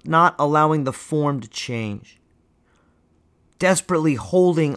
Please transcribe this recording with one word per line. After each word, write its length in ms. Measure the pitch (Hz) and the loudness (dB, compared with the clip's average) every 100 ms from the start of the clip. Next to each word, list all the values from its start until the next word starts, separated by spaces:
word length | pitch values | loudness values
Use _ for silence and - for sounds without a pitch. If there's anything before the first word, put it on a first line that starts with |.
not 300 | - 160 170 - | -2 2 2 2
allowing 460 | 147 151 156 156 | 0 2 2 2
the 80 | 131 | -2
form 480 | - - 151 147 139 | -6 -6 -2 -2 -4
to 80 | 107 | -8
change. 720 | - - 117 110 101 - _ _ _ _ _ _ _ _ _ _ _ _ _ _ _ | -12 -8 -6 -6 -8 -14 _ _ _ _ _ _ _ _ _ _ _ _ _ _ _
Desperately 560 | 180 185 - 170 156 | 0 0 0 -2 0
holding 640 | 127 - 180 180 165 151 | -2 -2 2 2 2 0